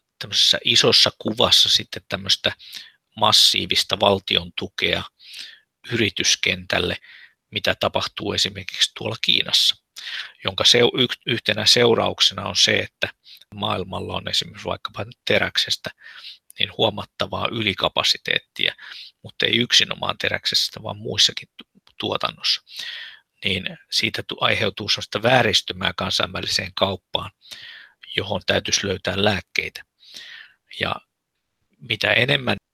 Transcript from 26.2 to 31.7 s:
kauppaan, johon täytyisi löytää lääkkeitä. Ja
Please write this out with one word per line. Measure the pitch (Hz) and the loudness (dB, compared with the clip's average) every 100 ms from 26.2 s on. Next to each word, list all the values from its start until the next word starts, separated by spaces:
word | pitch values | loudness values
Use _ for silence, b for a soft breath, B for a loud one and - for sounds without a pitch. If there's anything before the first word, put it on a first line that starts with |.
| 87 92 90 - 95 | -2 -4 -4 -2 -4
kauppaan, | - 98 95 _ - 95 - B B B B B B - 104 | -2 -2 -2 _ -8 -8 -14 B B B B B B -10 -6
johon | 98 98 - | -4 -4 -2
täytyisi | 98 101 - 98 | -2 0 -2 -2
löytää | 92 - 92 | -4 -4 0
lääkkeitä. | 104 95 - - - - - _ B B B B B B _ - | 2 0 -2 -6 -6 -8 -18 _ B B B B B B _ -6
Ja | - - - _ _ _ _ _ _ | -4 -6 -10 _ _ _ _ _ _